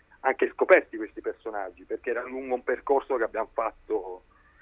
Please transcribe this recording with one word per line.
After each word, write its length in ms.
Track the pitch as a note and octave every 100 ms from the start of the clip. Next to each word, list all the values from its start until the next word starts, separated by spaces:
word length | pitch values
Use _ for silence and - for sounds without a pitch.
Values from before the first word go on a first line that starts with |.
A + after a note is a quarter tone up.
| _ - C3
anche 240 | B2+ C3
scoperti 460 | - - F3 - A2
questi 240 | G#2+ -
personaggi, 640 | A2 - A2+ G#2 F#2 F2+
perché 280 | F#2 A2+ B2
era 120 | A#2
lungo 320 | B2 C3 C3+ B2
un 80 |
percorso 520 | - A#2+ - C#3 - B2+
che 80 |
abbiamo 260 | A2 G#2+ G#2+
fatto 720 | - A2+ - - G#2+ F2+ F#2 _ _ _ _